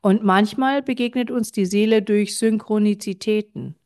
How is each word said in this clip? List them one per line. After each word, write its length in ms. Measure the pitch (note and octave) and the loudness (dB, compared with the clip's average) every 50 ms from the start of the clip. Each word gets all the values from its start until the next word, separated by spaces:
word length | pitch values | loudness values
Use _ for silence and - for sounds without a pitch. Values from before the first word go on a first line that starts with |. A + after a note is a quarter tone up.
Und 200 | - G3+ F#3+ A3+ | 4 4 2 4
manchmal 600 | A3 G3 F#3 G3 G#3 G#3 - - C4 C4 C#4 C#4 C4+ | 4 2 4 4 2 0 -2 -2 -2 0 0 -2 -2
begegnet 480 | C#4 B3 - A#3+ A#3+ A#3+ B3+ A#3+ A#3 | -4 -4 -2 -4 -4 -2 -4 -4 -2
uns 220 | B3 B3 G#3+ - - | -4 -4 -4 -4 -2
die 120 | - G3 | -2 -2
Seele 360 | F3+ G3+ G3+ G#3+ A3 A3+ A3 | 0 2 2 2 4 2 2
durch 360 | G3 G#3+ G#3 G#3 G#3 G3+ - | 2 2 0 0 0 0 -2
Synchronizitäten. 1400 | - A#3 A3+ A3 G#3 - - G#3+ G#3+ G#3 G#3 G#3 G3+ - G#3 F#3+ F#3+ - A3 G#3+ G#3+ G#3+ G#3+ _ - - C3 D#3 _ _ | -2 0 0 0 0 -2 -2 0 2 2 2 0 -2 -6 -10 -10 -6 -2 -2 -2 -2 -2 _ _ -12 -12 -12 -14 _ _